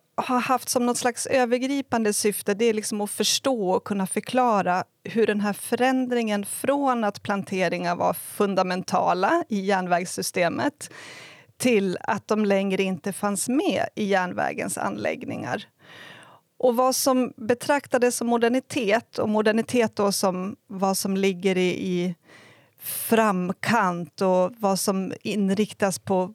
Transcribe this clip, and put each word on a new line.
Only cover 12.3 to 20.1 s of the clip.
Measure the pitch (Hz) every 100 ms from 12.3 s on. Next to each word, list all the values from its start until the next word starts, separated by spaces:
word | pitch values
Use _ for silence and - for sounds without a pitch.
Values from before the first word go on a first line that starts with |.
| 214
längre | 208 196 196 190
inte | 190 185 202
fanns | - 208 202 -
med | 262 381 202 -
i | -
järnvägens | 208 196 180 - 69 - 190 -
anläggningar. | - 214 127 80 - - - 190 - _ - - - - - - _ -
Och | 254 233
vad | 254 254
som | 269 254 247 -
betraktades | 220 240 - 285 - 254 247 240
som | 233
modernitet, | 233 233 254 - 302 202 220 - -
och | 214
modernitet | 214 214 220 220 247 220 -
då | 202